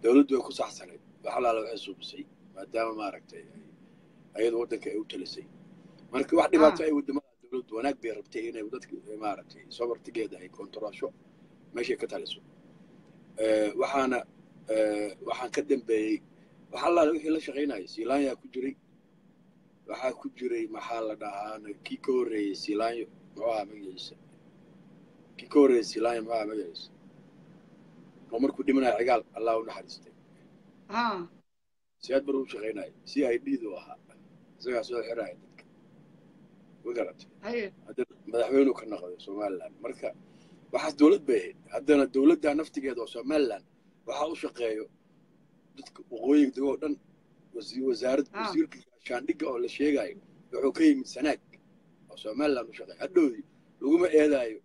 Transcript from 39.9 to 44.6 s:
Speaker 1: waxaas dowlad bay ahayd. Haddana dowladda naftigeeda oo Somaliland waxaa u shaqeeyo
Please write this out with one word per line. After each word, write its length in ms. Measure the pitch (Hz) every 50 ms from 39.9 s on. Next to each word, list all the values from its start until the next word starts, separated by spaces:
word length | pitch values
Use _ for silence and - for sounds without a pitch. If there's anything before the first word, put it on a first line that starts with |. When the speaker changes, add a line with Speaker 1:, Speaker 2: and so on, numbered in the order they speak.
| 127 - - 117 - - - - - - - - - - - - -
Speaker 1:
waxaas 220 | - - 156 147
dowlad 280 | 143 147 156 196 202 151
bay 140 | 135 123 107
ahayd. 180 | 92 - - - - -
Haddana 340 | - 113 - - 151 143 139 131
dowladda 420 | - 135 135 151 170 160 156 151 143
naftigeeda 460 | 151 156 - - 147 135 135 120 120
oo 60 | 113 104
Somaliland 580 | - 120 117 131 156 151 143 120 104 95 - _ _ _ _ _ _ _ _ -
waxaa 200 | 135 143 151 156
u 80 | 170
shaqeeyo 500 | - - 143 - -